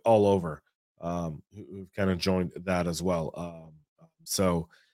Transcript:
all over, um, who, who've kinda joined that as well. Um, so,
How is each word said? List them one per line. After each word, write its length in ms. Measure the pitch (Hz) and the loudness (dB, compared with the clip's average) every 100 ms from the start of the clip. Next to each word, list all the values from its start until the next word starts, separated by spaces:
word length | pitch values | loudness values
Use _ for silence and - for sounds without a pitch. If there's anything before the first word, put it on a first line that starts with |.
| 117 | 4
all 220 | 110 101 | 6 6
over, 340 | 98 82 73 _ _ _ - | 4 0 -8 _ _ _ -12
um, 400 | 85 87 85 73 - | -6 -4 -6 -8 -16
who, 100 | 101 69 | -20 -16
who've 240 | 98 92 | -14 -10
kinda 220 | - 95 90 | -2 0 0
joined 380 | 98 90 87 - | 2 0 0 -4
that 320 | 92 90 87 | -2 0 0
as 160 | 80 | -2
well. 280 | 90 87 76 - | 0 0 -2 -8
Um, 380 | 87 82 80 - _ _ _ _ | -12 -12 -20 -20 _ _ _ _
so, 440 | - - 92 85 80 _ _ | -6 0 2 2 -2 _ _